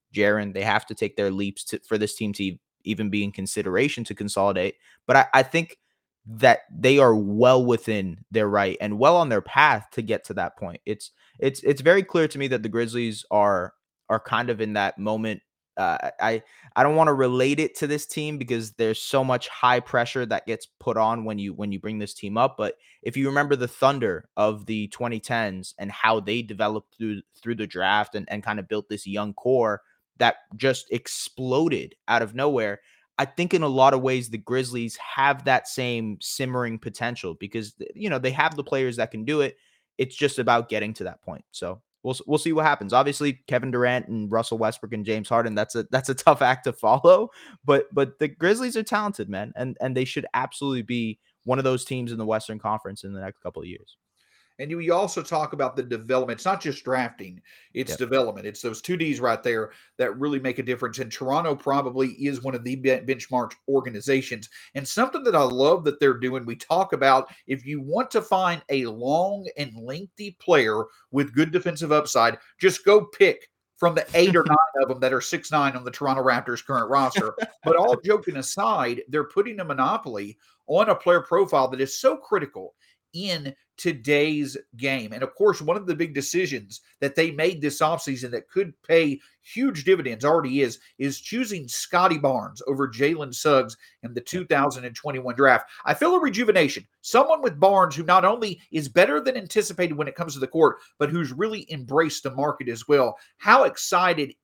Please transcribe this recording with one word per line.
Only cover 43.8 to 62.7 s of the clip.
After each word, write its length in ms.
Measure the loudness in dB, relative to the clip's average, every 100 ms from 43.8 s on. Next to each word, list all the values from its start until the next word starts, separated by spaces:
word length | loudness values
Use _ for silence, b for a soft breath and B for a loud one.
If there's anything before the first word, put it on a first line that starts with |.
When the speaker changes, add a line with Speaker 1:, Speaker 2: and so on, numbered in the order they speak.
| 0 0 -4
Speaker 1:
and 240 | -6 -2
Russell 260 | -2 -2 -2
Westbrook 360 | -2 -4 -8
and 100 | -8
James 240 | -4 -4 0
Harden, 260 | 0 0
that's 200 | -2 -2
a, 120 | -4 -2
that's 180 | -2 -2
a 60 |
<laughs> 120 | 2 4
tough 160 | 6
act 220 | 4 2
to 80 | -2
follow, 560 | -2 2 4 6 6 4 B B B
but, 280 | 2 2 2
but 260 | 0 -2 -2
the 100 | -6
Grizzlies 480 | 0 0 2 0 -4
are 60 |
talented, 460 | -4 -2 -4 -6 -8
man, 240 | -8 -8 -8
and, 200 | -8 -6
and 160 | -4 -2
they 100 | -2
should 200 | -6 -4
absolutely 480 | -4 -4 -6 -4 -4
be 360 | -4 -4 -4 -8 _ _
one 140 | -2 0
of 60 |
those 200 | 0 -2
teams 280 | -4 -6 -6
in 60 | -6
the 80 | -2
Western 320 | -2 -4 -8
Conference 460 | -6 -6 -6 -14
in 80 | -14
the 80 | -12
next 200 | -12 -12
couple 200 | -12 -12
of 60 | -14
years. 280 | -16 -20 _ _ _ _ _ _ -16
Speaker 2:
And 120 | -10
you, 100 | -4
you 120 | 0
also 300 | 2 0 -4
talk 320 | -4 -4 -4
about 200 | -4 -4
the 80 | -4
development. 560 | -6 -8 -2 -2 -2 -4
It's 60 |
not 160 | -4 -4
just 240 | -6 -8
drafting, 560 | -4 -2 -2 -8 -18 -20 b b b
it's 200 | -10 -8
Speaker 1:
Yep. 60 | -6
Speaker 2:
development. 480 | -2 0 0 -4 -12
It's 140 | -10
those 220 | -10 -8
two 160 | -6 -4
Ds 200 | -4 0
right 240 | 0 0
there 300 | -2 -2 -4 b b -4
that 200 | -4 -2
really 180 | -4 -4
make 200 | -4 -6
a 40 |
difference. 360 | -6 -4 -6 -8
And 120 | -10
Toronto 460 | -8 -4 -2 -2 -2
probably 540 | 0 0 0 -2 -2
is 320 | -2 -6 -4
one 120 | -6
of 80 | -6
the 140 | -8